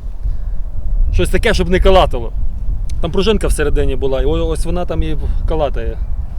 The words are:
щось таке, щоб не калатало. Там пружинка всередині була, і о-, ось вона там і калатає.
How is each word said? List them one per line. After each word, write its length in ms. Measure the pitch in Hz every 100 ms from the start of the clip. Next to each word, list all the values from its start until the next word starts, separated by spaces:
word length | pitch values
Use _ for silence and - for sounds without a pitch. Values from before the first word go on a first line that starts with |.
| - - - - - - - - - - -
щось 180 | - -
таке, 240 | - 226
щоб 160 | 185 175
не 100 | 180
калатало. 520 | 190 185 147 127 110 - - - - - - -
Там 100 | 170
пружинка 360 | 131 220 208 143
всередині 500 | - 147 143 143 135
була, 260 | 135 131
і 20 |
о-, 240 | 135 160 165
ось 160 | 156 165
вона 180 | 180
там 180 | 175 160
і 140 | 160 151 - - -
калатає. 500 | 160 139 117 113 110 - - -